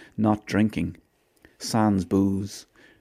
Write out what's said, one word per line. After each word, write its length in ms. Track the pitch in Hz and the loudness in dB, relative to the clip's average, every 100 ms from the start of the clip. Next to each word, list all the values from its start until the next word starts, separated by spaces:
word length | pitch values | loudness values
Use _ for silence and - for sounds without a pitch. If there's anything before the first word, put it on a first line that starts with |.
| - - | -14 -2
not 260 | 107 104 | 0 0
drinking. 540 | - 98 107 - 85 90 _ _ _ _ - - | 0 0 0 0 -6 -8 _ _ _ _ -20 -14
Sans 460 | - 117 107 95 | -4 0 2 2
booze, 640 | 90 101 98 98 101 - - _ - _ | 0 2 2 0 -6 -12 -20 _ -20 _